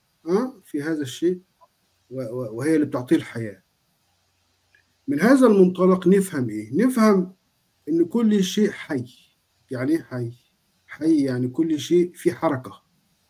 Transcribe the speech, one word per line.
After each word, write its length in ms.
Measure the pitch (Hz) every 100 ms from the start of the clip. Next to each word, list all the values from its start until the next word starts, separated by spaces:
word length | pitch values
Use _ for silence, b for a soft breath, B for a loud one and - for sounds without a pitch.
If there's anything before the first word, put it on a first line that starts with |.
| _ _ 160
آه، 340 | 196 254 -
في 180 | - 151
هذا 200 | 147 156
الشيء 380 | 131 - 170 180 - _ _ _ _ _ _
و-، 120 | 127
و-، 340 | 123 123 120 113
وهي 180 | 143
اللي 120 | 156 147
بتعطيه 300 | - 127 160
الحياة. 460 | - 117 110 98 _ _ _ _ _ _ _ _ _ _ _ _ _ _ -
من 120 | 143
هذا 260 | 214 269 254
المنطلق 600 | 202 180 180 185 185 175
نفهم 420 | 196 190 151 120
إيه؟ 380 | 107 107 143 254
نفهم 460 | 247 220 190 - - _ _ _ _ -
إن 160 | 165
كل 400 | - 233 226 208
شيء 260 | 185 - 208
حي. 340 | - - 139 110 - _ _ _ _ _
يعني 220 | 123 131
إيه 100 | 160
حي؟ 300 | - 127 117 120 _ _ _ _ _
حي 360 | - 156 156
يعني 260 | 135 123 127
كل 320 | 127 160 151
شيء 320 | - 175 175
فيه 180 | - 175
حركة، 500 | - 165 135 - - _ _ _ _ _